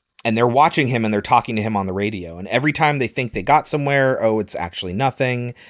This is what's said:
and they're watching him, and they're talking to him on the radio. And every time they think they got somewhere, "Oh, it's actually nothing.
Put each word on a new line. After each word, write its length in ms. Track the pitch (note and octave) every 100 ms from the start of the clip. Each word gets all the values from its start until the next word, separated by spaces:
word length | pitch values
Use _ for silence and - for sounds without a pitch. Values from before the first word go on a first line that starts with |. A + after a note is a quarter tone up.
| _ -
and 140 | A#2+ A2+
they're 80 | A#2+
watching 400 | B2 D#3 - C3
him, 180 | B2
and 80 | A2
they're 80 | G#2
talking 360 | - B2 A#2+ A2
to 60 |
him 140 | G#2+ G#2+
on 100 | F#2+
the 60 |
radio. 460 | F#2 G#2 G#2 E2+ E2+
And 80 | F#2+
every 240 | A#2 D3+
time 260 | D3 D3+ D3
they 80 | A#2
think 240 | - B2
they 100 | A2
got 240 | - D3 -
somewhere, 560 | D3+ C#3+ C#3 C3+ C3
"Oh, 160 | A2+ A2
it's 160 | G2+
actually 380 | - E2+ - F#2
nothing. 600 | F#2+ C3+ - C3 B2 A#2+ -